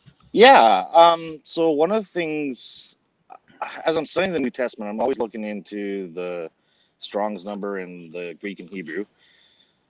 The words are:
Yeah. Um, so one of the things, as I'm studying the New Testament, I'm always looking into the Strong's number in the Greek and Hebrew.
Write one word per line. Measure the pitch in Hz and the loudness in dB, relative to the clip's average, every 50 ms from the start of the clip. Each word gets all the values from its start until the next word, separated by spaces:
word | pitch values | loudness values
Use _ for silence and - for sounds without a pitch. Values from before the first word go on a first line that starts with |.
| _ - _ _ _ _ | _ -20 _ _ _ _
Yeah. | - 185 226 269 269 170 117 110 98 92 - - | 6 8 10 10 10 10 8 8 6 4 2 4
Um, | - 165 170 170 165 165 165 160 156 147 _ | 6 8 8 8 6 4 -2 -10 -12 -14 _
so | - - 170 165 165 | -6 -2 0 2 2
one | 151 143 160 180 | 2 2 2 2
of | 214 220 | 0 -2
the | 196 - | -4 -4
things, | - 180 170 156 151 151 147 139 123 - - - - - - - - _ _ _ _ _ _ _ - - _ _ _ _ - - - - - | -6 -6 -4 -4 -4 -4 -4 -6 -8 -8 -10 -12 -12 -12 -14 -16 -18 _ _ _ _ _ _ _ -20 -20 _ _ _ _ -12 -12 -12 -4 -4
as | 165 160 | -2 -2
I'm | 160 143 | -2 -4
studying | - - - 190 190 | -4 -2 -2 -2 -2
the | 175 143 | -2 -2
New | 139 120 | -4 -4
Testament, | - - 123 117 - - 104 104 | -4 -4 -6 -6 -6 -8 -10 -8
I'm | 107 113 | -4 -2
always | 117 135 135 - | -2 -2 -2 -2
looking | 120 101 - 110 107 | -6 -6 -6 -8 -8
into | 104 104 101 87 - 104 104 101 98 98 98 92 85 | -8 -8 -10 -10 -10 -10 -8 -6 -6 -6 -6 -8 -8
the | 80 90 90 90 90 87 82 78 - _ _ _ _ _ _ _ _ _ | -10 -8 -8 -8 -8 -8 -10 -12 -16 _ _ _ _ _ _ _ _ _
Strong's | - - - 101 104 107 107 90 90 | -16 -8 -6 -4 -4 -4 -6 -8 -10
number | 104 101 98 101 101 98 95 | -12 -10 -8 -8 -8 -8 -8
in | 92 90 90 87 85 82 | -10 -12 -14 -16 -16 -14
the | 80 90 87 85 80 - | -12 -12 -12 -12 -12 -12
Greek | 104 104 92 - | -12 -12 -12 -12
and | 90 80 | -14 -14
Hebrew. | 101 92 82 78 78 95 104 - _ _ _ _ _ _ _ _ _ _ _ _ _ _ _ | -12 -12 -12 -8 -8 -10 -10 -10 _ _ _ _ _ _ _ _ _ _ _ _ _ _ _